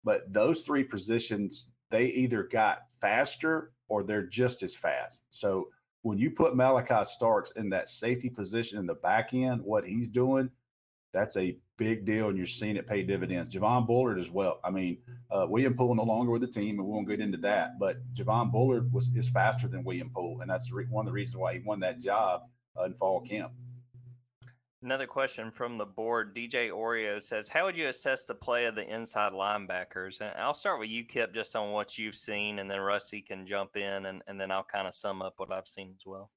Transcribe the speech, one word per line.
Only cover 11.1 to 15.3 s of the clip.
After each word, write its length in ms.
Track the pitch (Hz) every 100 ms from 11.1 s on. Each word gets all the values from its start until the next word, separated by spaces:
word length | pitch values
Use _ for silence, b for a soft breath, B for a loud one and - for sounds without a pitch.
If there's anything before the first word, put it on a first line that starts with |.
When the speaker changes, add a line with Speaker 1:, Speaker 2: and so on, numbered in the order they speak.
Speaker 1:
that's 240 | 92 104 98
a 200 | 92 85 _ -
big 280 | 110 113
deal, 240 | 104 107 107
and 80 | 95
you're 100 | 90
seeing 300 | - 107 101
it 100 | -
pay 160 | 104
dividends. 500 | 92 95 90 90 85
Javon 320 | 95 104 123
Bullard 340 | 113 120 127 95
as 120 | 85
well. 300 | 92 95 -
I 80 | 90
mean, 280 | 95 90 85 B B
uh, 180 | -